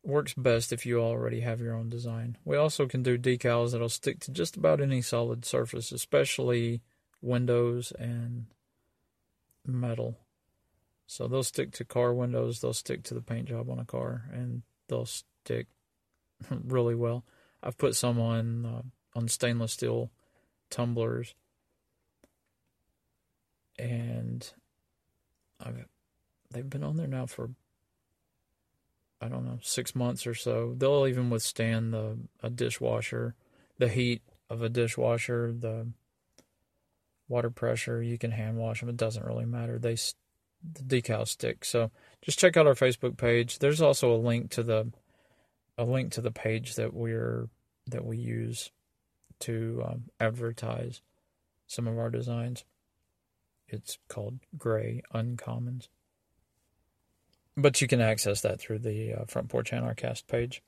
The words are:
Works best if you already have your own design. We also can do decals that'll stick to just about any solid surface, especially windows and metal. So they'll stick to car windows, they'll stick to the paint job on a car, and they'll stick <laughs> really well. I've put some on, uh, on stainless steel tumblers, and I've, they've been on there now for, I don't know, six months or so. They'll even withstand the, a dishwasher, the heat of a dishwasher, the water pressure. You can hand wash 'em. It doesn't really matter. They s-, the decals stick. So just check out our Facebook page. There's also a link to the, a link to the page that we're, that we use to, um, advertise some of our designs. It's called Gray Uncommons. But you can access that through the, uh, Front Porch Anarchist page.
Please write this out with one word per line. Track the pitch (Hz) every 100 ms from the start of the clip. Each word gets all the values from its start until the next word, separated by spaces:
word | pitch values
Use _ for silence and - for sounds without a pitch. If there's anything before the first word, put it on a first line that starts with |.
Works | - 147 143
best | - 127 117 117
if | 120
you | 120 117
already | 117 117 117 117
have | 117 117
your | 117
own | 113 113
design. | 117 120 113 117 117
We | 156 143
also | 151 - 135
can | 131
do | 127 123
decals | 127 123 123 120 120
that'll | 117 117
stick | - 139 -
to | -
just | 147 165 -
about | 160 151
any | 139 127
solid | 117 120 117 120
surface, | 123 127 117 120 113
especially | 127 - 143 139 - 123 120 117 117 _ _ _ _
windows | 120 123 123 120 120 120 117 -
and | 120 120 117 120 113 _ _ _ _ _ _ _ _ _ _ _
metal. | - 123 123 113 117 117 _ _ _ _ _ _ _ _ -
So | - 123
they'll | 131
stick | 123 - 135
to | -
car | 120 123 123
windows, | 123 123 120 120 117
they'll | 123
stick | 113 - 131
to | -
the | 120
paint | 117 117 123
job | 117 123
on | 123
a |
car, | 120 123 120 120 120
and | 123 123 120 - _ -
they'll | 123 120
stick | - - _ - 58 - _ _ _ _ _
<laughs> | _ _ -
really | 123 123 127 120
well. | 117 117 120 - _ _ _
I've | - -
put | 131
some | - 123 120
on, | 117 113 113 117 117
uh, | 117 127 _ _ 120
on | 117
stainless | - 120 117 113
steel | - 120 117 117 _ _ _ _ _ _
tumblers, | - 120 117 113 120 120 - _ _ _ _ _ _ _ _ _ _ _ _ _ _ _ _ _ _ _ _ _ _ _ -
and | 120 117 117 117 117 120 - _ _ _ _ _ _ _ _ _ _ _
I've, | 120 - - _ _ _ _ _ _
they've | 120 135
been | 139
on | 147 156
there | 151
now | 131 120
for, | - 120 127 _ _ _ _ _ _ _ _ _ _ _ _ _ _ _ _
I | 117
don't | 123
know, | 123 120
six | - - 120
months | 127 123 123 123
or |
so. | 117 123 113 117 123
They'll | 135 143 135
even | 127 123
withstand | 113 - - 113 113 113
the, | 110 110 113 117 _
a | 113
dishwasher, | 120 120 - 120 113 113 117 117 - _ _ _ -
the | 123
heat | 113 123 117 _ _ _
of | 117
a | 117
dishwasher, | 120 113 127 120 117 - 120 117
the | 117 117 113 117 - _ _ _ _ _ _ _ _ _ _ _ _ -
water | 123 120
pressure. | 120 120 117 - 117
You | 117 117
can | 117
hand | 113 110 113
wash | 113 110
'em. | 120
It | 120
doesn't | 110 110
really | - 117 117
matter. | 120 117 117
They | 120
s-, | 117 - - _ _ _ _
the | - 156
decals | 131 127 117 110 110
stick. | - 120 -
So | - 120 113 _ - _
just | - -
check | 185 165
out | 151
our |
Facebook | 127 131 123 123 -
page. | 120 120 117 -
There's | 143 156
also | 151 139 123
a | 113
link | 120 117 -
to | -
the, | 117 110 113 - _ _ _ _ _ _ _ -
a |
link | 120 131 120
to | -
the | 117
page | 113 113 110 123
that | - 113
we're, | 117 117 113 117 117 117 _ _ _ -
that | 123
we | 117 113
use | 117 113 117 120 - _ _ _ _ _ _ -
to, | - 113 113 117 -
um, | 123 117 _
advertise | 113 120 113 113 113 117 120 123 _ _ _ _ _ _ _
some | - 117
of | 113
our | 117
designs. | 117 120 117 117 123 - _ _ _ _ _ _ _ _ _ _
It's | 107 - - _
called | - 104 127 _ 160
Gray | 117 110 113 120 -
Uncommons. | 113 117 120 - 117 120 123 - _ _ _ _ _ _ _ _ _ _ _ _ _ _ _ _ -
But | 139 131
you | 127
can | 123
access | 110 107 104 104
that | 107 -
through | - 110
the, | 113 107 110
uh, | 110 110
Front | - 123
Porch | 120 120
Anarchist | 120 120 120 120 117 -
page. | 120 123 -